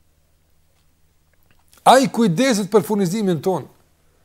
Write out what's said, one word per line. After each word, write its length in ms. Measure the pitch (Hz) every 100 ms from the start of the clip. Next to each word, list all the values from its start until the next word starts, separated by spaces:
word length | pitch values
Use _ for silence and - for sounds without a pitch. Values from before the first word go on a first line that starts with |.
| _ _ _ _ _ _ _ _ _ _ _ _ _ _ _ _ _ _ -
Ai 180 | 247 247
kujdeset 560 | - 226 160 269 208 190
për 120 | 220 -
furnizimin 540 | 208 190 214 202 165
tonë, 240 | 190 170 - _ _ _ _ _